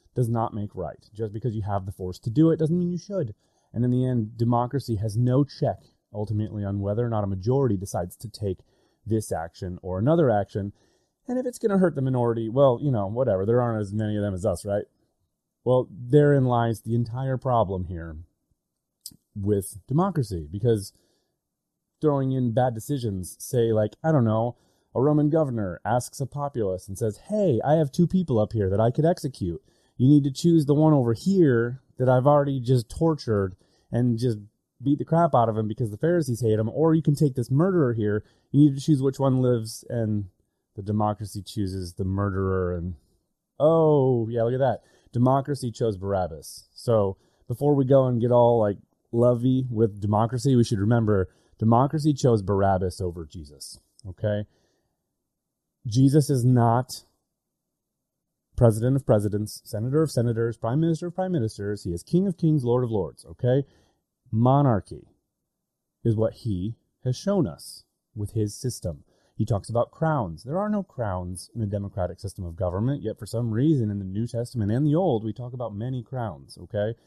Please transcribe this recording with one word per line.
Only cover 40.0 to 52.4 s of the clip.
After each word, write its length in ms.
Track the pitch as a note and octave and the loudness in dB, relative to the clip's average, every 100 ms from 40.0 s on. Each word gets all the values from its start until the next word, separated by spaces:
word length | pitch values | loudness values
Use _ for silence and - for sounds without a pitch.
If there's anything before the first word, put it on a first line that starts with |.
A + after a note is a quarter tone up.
| A2 G#2 F#2+ _ _ _ _ | -2 -2 -6 _ _ _ _
the 80 | - | -10
democracy 580 | F#2+ G#2+ G#2+ G#2 G#2+ G#2 | -4 0 0 -2 -8 -12
chooses 540 | F2+ G#2+ G2 F#2+ F2+ | -10 -6 -6 -6 -8
the 100 | F2+ | -6
murderer, 680 | F#2+ G2 G2+ F#2+ F#2+ F#2 F2+ | -4 -2 -2 -2 -2 0 -2
and, 240 | F2+ F2 - _ _ _ _ _ - | -4 -6 -10 _ _ _ _ _ 0
oh, 640 | D3 E3 D#3 D3 C3 A#2+ A2+ | 2 4 4 4 4 2 0
yeah, 140 | A#2 | 0
look 120 | A2+ | 0
at 40 | B2+ | 0
that. 240 | C3 G2+ _ _ _ | 0 -2 _ _ _
Democracy 580 | A#2 B2+ C#3 C#3 C#3 B2 | 0 2 2 0 -6 -6
chose 280 | - A#2 F#2+ | -4 -2 -2
Barabbas. 720 | G2 G2 F2 D#2 - - - | -2 -2 -2 -6 -16 -20 -20
So 440 | - - A2 G2 F#2+ _ _ - | -8 0 2 2 -2 _ _ -10
before 300 | A#2+ C#3+ C#3+ | -2 2 2
we 80 | |
go 220 | C3 C3+ C3 | 6 4 4
and 140 | A#2+ | 2
get 120 | A#2 | 4
all, 260 | A#2+ A#2+ A#2 | 6 6 6
like, 200 | G#2 G2 _ _ _ | 2 -2 _ _ _
lovey 560 | A#2 A#2+ A#2+ B2+ C3 B2+ | 2 4 4 2 0 0
with 300 | A2 A2+ G2+ | 0 0 0
democracy, 560 | G2+ G#2 A2+ B2+ C#3 B2 | 0 2 0 0 4 4
we 80 | |
should 160 | A2+ G#2+ | 4 2
remember 480 | G#2 A#2+ G#2+ G2+ F2+ _ _ - | 2 2 4 2 0 _ _ -2
democracy 540 | A2 A#2 C#3+ D#3 D3+ | 2 4 4 0 0
chose 300 | C#3 C3 A2+ | 2 2 2